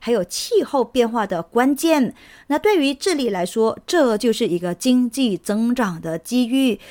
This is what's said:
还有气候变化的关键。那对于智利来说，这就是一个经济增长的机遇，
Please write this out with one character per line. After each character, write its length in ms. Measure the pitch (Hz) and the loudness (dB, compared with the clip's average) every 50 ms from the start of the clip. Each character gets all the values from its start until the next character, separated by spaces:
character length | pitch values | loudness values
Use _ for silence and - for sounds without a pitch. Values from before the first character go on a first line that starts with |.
还 100 | - 226 | -4 -2
有 140 | 240 202 175 | -2 -2 -2
气 400 | - - - - - 480 381 254 | -4 -6 -8 -6 0 0 0 0
候 200 | - 285 262 233 | 2 0 -2 -2
变 240 | - - 254 233 220 | 0 0 0 0 2
化 160 | 233 233 202 | 0 -2 -4
的 160 | 196 185 165 | -2 -4 -6
关 320 | - - - 233 254 277 277 | -6 -2 0 2 2 2 2
键。 380 | - 320 330 311 285 233 - - - - - - - - - | 0 2 2 2 2 2 0 -4 -10 -20 -20 -20 -16 -6 -4
那 100 | 285 302 | -2 0
对 180 | - 427 415 320 | 2 2 2 2
于 140 | 269 277 | 2 0
智 220 | 277 - - 392 339 | -2 -4 -4 -4 -2
利 160 | 277 247 226 | -2 -2 -2
来 160 | 196 180 175 | -2 -2 -4
说， 320 | 180 - 226 220 220 - - - | -2 0 0 0 0 0 -4 -6
这 320 | - 359 330 277 233 214 208 | 0 2 2 4 4 2 2
就 140 | 254 233 | 0 0
是 160 | 220 - 233 175 | 0 0 0 -2
一 100 | 175 170 | 0 -2
个 160 | 180 175 175 | -2 -4 -6
经 340 | - - 254 254 247 247 233 | -2 0 2 2 2 2 0
济 280 | - 269 262 220 185 | 0 -2 0 0 -2
增 360 | - - - 202 220 226 240 | -2 -4 -4 -2 0 0 0
长 280 | 247 254 226 190 165 165 | 0 0 -2 -2 -4 -6
的 180 | 160 165 165 165 | -8 -8 -8 -8
机 300 | - - 240 254 247 226 | -6 -2 0 0 0 2
遇， 320 | 262 269 269 247 202 - - - | 2 2 2 2 0 -2 -6 -16